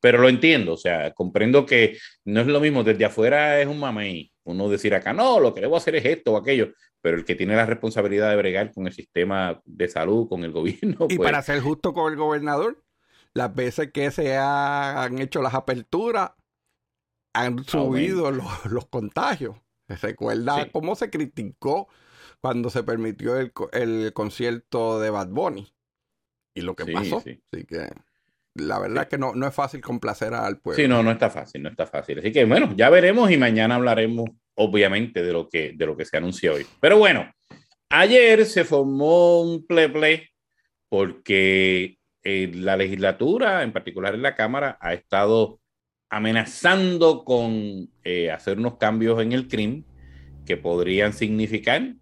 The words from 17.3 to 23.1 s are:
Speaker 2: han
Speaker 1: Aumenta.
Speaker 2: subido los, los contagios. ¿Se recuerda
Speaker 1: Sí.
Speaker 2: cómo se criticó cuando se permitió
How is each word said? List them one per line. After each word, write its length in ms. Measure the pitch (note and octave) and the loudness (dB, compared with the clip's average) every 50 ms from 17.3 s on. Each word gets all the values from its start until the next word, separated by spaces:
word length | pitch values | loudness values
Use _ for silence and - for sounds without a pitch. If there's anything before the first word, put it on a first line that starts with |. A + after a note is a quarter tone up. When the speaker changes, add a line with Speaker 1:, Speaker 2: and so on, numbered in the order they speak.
| _ | _
Speaker 2:
han 180 | A#2 B2 B2 | -2 -2 -2
Speaker 1:
Aumenta. 180 | B2 B2 C3+ - | -4 -6 -6 -4
Speaker 2:
subido 580 | - D#3 C#3 C3 C3 B2+ D3+ F#3 F#3+ F3+ E3 C#3 | -2 -2 0 0 0 0 0 0 0 -2 -2 -2
los, 340 | C3+ C3 - - F#2+ - - | -2 -4 -6 -8 -10 -10 -8
los 200 | G#2 A2 A#2+ - | -6 -6 -6 -6
contagios. 680 | _ - B2+ G#2 G#2 _ C#3 C3+ - A#3+ D3 C#3 A2 G#2+ - _ _ _ _ _ | _ -8 -8 -8 -6 _ -2 -2 -2 -2 -4 -6 -10 -12 -14 _ _ _ _ _
¿Se 100 | _ G2+ | _ -12
recuerda 680 | G2 - G#2+ A2 - - A2+ A2+ A2+ A#2+ C3 C#3+ C#3+ D3 | -8 -8 -8 -6 -6 -4 -4 -4 -2 -2 -2 -2 -2 -2
Speaker 1:
Sí. 60 | D3 | -4
Speaker 2:
cómo 220 | _ - D#3 E3+ G#3+ | _ -6 -4 -4 -4
se 140 | - B3 A3 | -4 -6 -6
criticó 800 | - D#3 D3+ C3 _ - G#2+ G2+ - _ - C3+ C#3+ F#3 G3+ _ _ _ _ _ _ - - - _ _ | -4 -6 -6 -6 _ -10 -12 -12 -12 _ -4 -4 -4 -4 -6 _ _ _ _ _ _ -20 -20 -20 _ _
cuando 300 | - C3 A#2+ A#2+ A#2 A#2 | -6 -4 -4 -2 -4 -4
se 120 | - B2 | -4 -4
permitió 560 | A2+ A2+ A#2 A2+ A2+ A2 | -4 -4 -4 -4 -4 -6